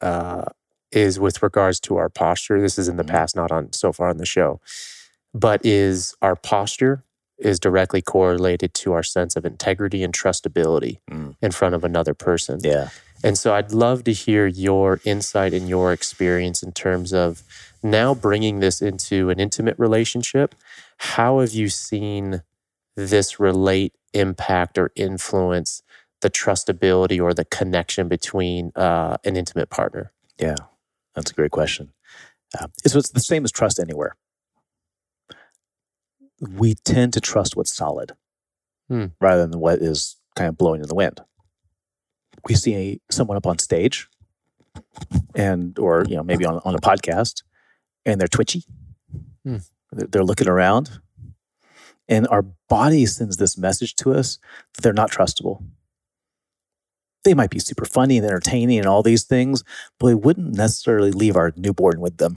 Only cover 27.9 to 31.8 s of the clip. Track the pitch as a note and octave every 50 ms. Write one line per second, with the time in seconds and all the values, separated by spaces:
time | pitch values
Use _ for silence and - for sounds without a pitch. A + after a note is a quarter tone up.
27.9 | - - F#2 E2+ F2+ F2 - - - G2 F#2 F2+ F2+ F2 F2 E2+ - - F#2 F2+
28.9 | F2 E2 E2 D#2+ - - - G2+ F#2+ F2+ F2 - - E2+ C#2 - - - - -
29.9 | - - G2 - - _ _ _ _ - - D#2+ D2+ C#2 - - _ _ _ _
30.9 | _ _ _ _ _ E2 D2+ - - - D#2 D2 - D#2 D#2 D2+ - -